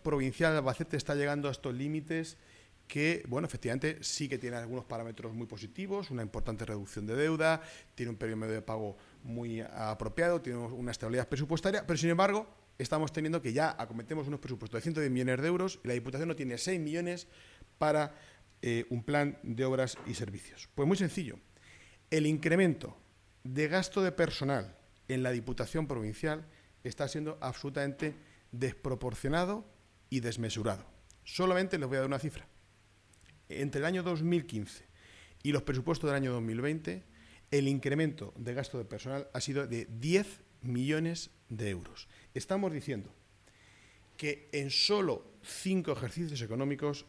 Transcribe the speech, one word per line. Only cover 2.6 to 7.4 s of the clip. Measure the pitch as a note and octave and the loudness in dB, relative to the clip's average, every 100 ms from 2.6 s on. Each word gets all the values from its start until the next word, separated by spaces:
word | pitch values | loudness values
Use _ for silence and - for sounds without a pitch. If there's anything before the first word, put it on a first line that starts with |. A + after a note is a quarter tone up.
| - - - | -20 -20 -6
que, | C#3+ D#3 E3+ B2 | 2 2 2 0
bueno, | B2+ D#3+ | -2 -2
efectivamente | - A#2+ C3 D3+ D3+ | -2 -2 0 0 -2
sí | - - C#3 | -4 -2 -2
que | B2+ | -2
tiene | B2 A#2+ | -4 -6
algunos | A#2 B2 A2+ | -4 -6 -6
parámetros | A#2 A#2 G#2+ A#2 | -6 -6 -8 -8
muy | A2+ A2+ | -6 -8
positivos, | A2+ G#2+ - F#3+ G3+ F3+ | -8 -10 -8 -4 -4 -4
una | B2 | -4
importante | G#2+ G#2+ A#2 G#2+ A2+ | -4 -2 -2 -2 -4
reducción | G#2 G2 G#2+ G#2 | -6 -6 -6 -2
de | B2 | 2
deuda, | D#3 D#3 | 2 4